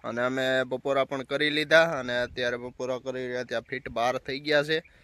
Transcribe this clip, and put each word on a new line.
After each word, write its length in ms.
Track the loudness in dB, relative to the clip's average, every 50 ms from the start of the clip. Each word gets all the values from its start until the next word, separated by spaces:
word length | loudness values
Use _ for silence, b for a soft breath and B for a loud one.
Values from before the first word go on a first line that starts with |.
| -10
અને 180 | -6 -2 0
અમે 420 | 0 0 0 0 0 2 2 2 2
બપોરા 400 | 0 -4 -4 -2 0 2 2 0
પણ 200 | 0 -2 -6 -4
કરી 260 | -4 -2 0 0 0
લીધા 500 | 0 0 4 6 8 8 8 6 2 -2
અને 220 | -4 -2 -2 -2
અત્યારે 360 | -2 -2 -4 -4 -2 -2 -2
બપોરા 400 | -4 -6 -10 -8 -6 -4 -4 -4
કરી 300 | -4 -6 -6 -6 -6 -6
રહ્યા 160 | -4 -6 -6 -4
ત્યાં 180 | -4 -6 -6
ફીટ 280 | -4 -6 -8 -8 -8 -6
બાર 280 | -2 0 0 0 0
થઈ 220 | -2 -4 -6 -8 -6
ગયા 240 | 0 2 2 2 2
છે. 160 | 2 0 -2 -4 b b b